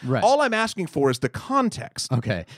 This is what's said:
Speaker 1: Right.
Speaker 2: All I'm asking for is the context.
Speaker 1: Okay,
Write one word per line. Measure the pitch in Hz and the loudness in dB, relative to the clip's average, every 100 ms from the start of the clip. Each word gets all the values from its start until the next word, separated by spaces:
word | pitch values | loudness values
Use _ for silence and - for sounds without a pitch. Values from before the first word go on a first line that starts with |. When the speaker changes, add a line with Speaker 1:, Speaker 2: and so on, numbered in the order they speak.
Speaker 1:
Right. | 127 127 | -2 2
Speaker 2:
All | 214 285 | 4 4
I'm | 277 | 2
asking | 220 226 - 175 | 0 -2 -4 -6
for | 151 139 | 2 2
is | 123 | 2
the | 127 | -2
context. | - - 269 240 - - - - | -6 -2 0 0 -2 -8 -8 -2
Speaker 1:
Okay, | 127 123 92 - | -2 0 -4 -6